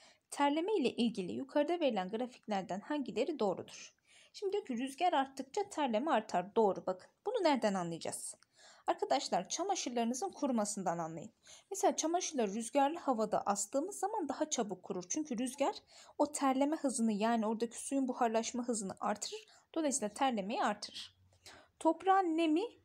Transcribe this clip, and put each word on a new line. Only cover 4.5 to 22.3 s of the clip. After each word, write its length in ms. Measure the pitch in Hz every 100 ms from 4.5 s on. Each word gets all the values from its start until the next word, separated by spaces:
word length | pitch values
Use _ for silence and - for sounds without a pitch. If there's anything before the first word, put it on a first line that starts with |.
diyor 120 | 415 403
ki 120 | 233
rüzgar 360 | 262 269 359
arttıkça 560 | 311 269 - 269 - 392
terleme 420 | - 285 220 311
artar. 440 | 247 214 180 185 -
Doğru, 300 | 214 175 175
bakın. 240 | 185 - _ -
Bunu 180 | 494
nereden 300 | 339 269 220
anlayacağız? 640 | 190 175 165 - - - - _ _ - - -
Arkadaşlar 640 | 349 427 269 - 190 180
çamaşırlarınızın 800 | - 370 381 - 240 233 254 381
kurumasından 680 | - 285 240 202 - 185 170
anlayın. 340 | 160 165 220 _ - - _
Mesela 240 | 392 381 -
çamaşırları 580 | 311 339 359 285 214
rüzgarlı 440 | 208 233 277 277 339
havada 440 | - 233 220 190
astığımız 580 | - 202 - 269 349 403
zaman 300 | 392 440 294
daha 200 | 262 302
çabuk 340 | 285 214 180
kurur. 200 | - 185 175
Çünkü 280 | 302 302 220
rüzgar 380 | 254 - 285 - - - - -
o 140 | 294
terleme 440 | 294 269 262 277 311
hızını, 360 | 277 254 226
yani 340 | 208 220 233 214
oradaki 320 | 226 233 -
suyun 300 | - 277 262
buharlaşma 600 | 247 240 226 226 247 240
hızını 300 | 220 190 -
artırır. 460 | - 214 - 427 - - _ -
Dolayısıyla 340 | 311 233 208
terlemeyi 500 | - 269 233 190 294
artırır. 520 | 294 208 - - - _ _ _ - - - _
Toprağın 580 | 320 330 359 381 359